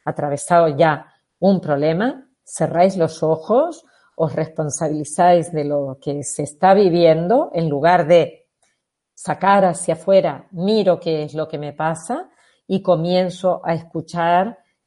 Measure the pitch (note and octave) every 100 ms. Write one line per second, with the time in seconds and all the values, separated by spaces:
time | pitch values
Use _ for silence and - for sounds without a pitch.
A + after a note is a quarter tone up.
0 | - D#3 D3 C#3 - F3 E3 C#3 D#3+ C#3+
1 | - _ _ _ F#3+ F#3 - C#3+ D3+ E3
2 | A#3 D#4+ - _ _ - D#3 E3 F#3+ F#3
3 | D#3+ - D#3 D#3+ - A#3 E4 D#4+ _ _
4 | _ - D#3+ D#3+ D#3+ - D3+ - D#3+ D3+
5 | D3+ - F3+ F3 D#3+ D#3 C#3+ D3 C#3 C3
6 | - C#3+ C3+ - D3 - F#3 G3 G3 E3+
7 | E3+ D#3+ F3 B3 E4+ E3+ E3 C#3+ D#3+ F3+
8 | D3+ F3 C3+ - _ _ _ _ _ _
9 | _ _ - D3+ F#3 G3+ F#3 E3 - -
10 | - G3 F3+ C#3 - F3 F#3+ A3 F#3 F3
11 | F3 D#3 D3+ D3+ D#3 D3 D3 C#3+ D#3 D#3+
12 | - C4+ F#4 _ _ _ - F#3+ G3 E3+
13 | E3+ F3+ F#3 F3 F#3 F3 - E3 E3 E3
14 | D#3 F3 E3+ F3 G3+ A#3 _ _